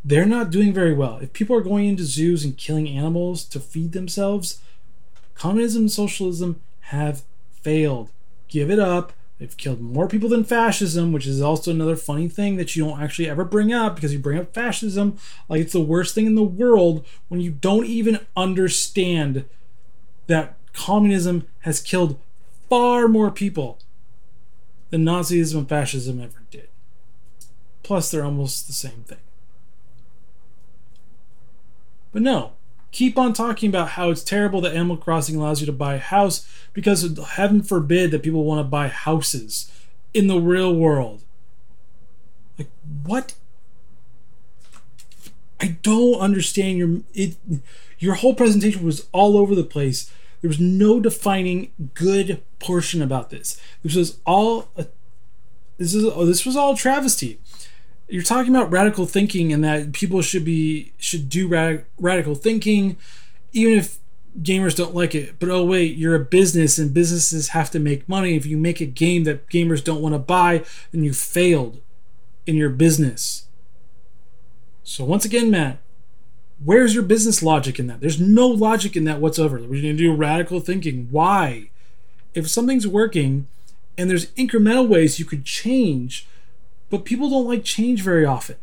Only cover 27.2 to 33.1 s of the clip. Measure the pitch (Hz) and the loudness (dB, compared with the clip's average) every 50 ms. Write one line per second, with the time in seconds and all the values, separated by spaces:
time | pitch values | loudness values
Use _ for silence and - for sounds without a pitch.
27.2 | - - - - - - - - - - - - - - 202 180 160 - - 156 | -10 -10 -12 -12 -12 -12 -12 -10 -10 -10 -10 -10 -4 -2 -2 0 0 0 -2 -2
28.2 | 143 143 143 143 139 131 - - - - 139 - - 127 113 117 110 - - - | -2 -2 -2 -2 -2 -4 -4 -6 -8 -6 -6 -6 -6 -8 -10 -10 -10 -10 -12 -12
29.2 | - - - - - - - - - - - - - - - - - - - - | -12 -12 -12 -10 -10 -10 -10 -10 -10 -10 -10 -10 -10 -10 -10 -10 -10 -10 -10 -10
30.2 | - - - - - - - - - - - - - - - - - - - - | -10 -10 -10 -10 -10 -10 -10 -10 -10 -10 -10 -10 -10 -10 -10 -10 -10 -10 -10 -10
31.2 | - - - - - - - - - - - - - - - - - - - 214 | -10 -10 -10 -10 -10 -10 -10 -10 -10 -10 -10 -10 -10 -10 -10 -10 -10 -6 -2 0
32.2 | 226 262 254 156 - - - - - - - - - - - - 254 254 | 2 2 2 0 -2 -4 -10 -10 -12 -12 -12 -12 -10 -10 -2 0 0 2